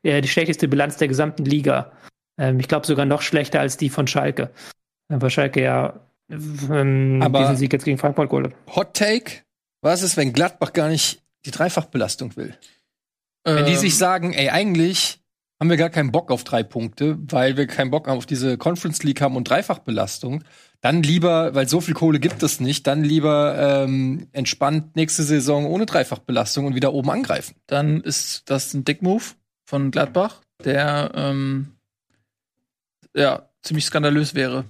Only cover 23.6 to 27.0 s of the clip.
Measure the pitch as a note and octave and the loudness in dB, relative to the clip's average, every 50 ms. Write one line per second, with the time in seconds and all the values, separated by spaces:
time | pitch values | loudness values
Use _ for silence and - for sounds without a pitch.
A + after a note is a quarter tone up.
23.6 | C#3+ C#3 C#3 C#3 C3+ C3 C3+ C3+ C3 C3 C3+ F3 - - _ C#3 B2+ - - _ | 2 2 2 2 2 0 0 0 0 -2 -4 -6 -10 -10 _ -6 -4 -4 -2 _
24.6 | C#3+ C#3 D3+ D#3 D#3 - _ D#3+ D#3+ D#3 - - D#3 C#3+ D#3 D3 B2 C#3 D3 C#3+ | 0 0 0 0 -2 -2 _ -2 -2 0 0 -2 0 2 2 2 2 2 0 0
25.6 | D3 D3 E3 G3 A3 G#3+ - D#3+ B2+ - - G2 _ - B2 A#2 A2 - - C#3+ | 0 -2 0 -2 -2 0 0 0 0 0 -6 -10 _ -2 -2 -2 0 -2 -2 -2
26.6 | C#3 C#3 C3 C3 D3 C3+ D3 C#3+ | -2 -2 0 0 0 0 0 0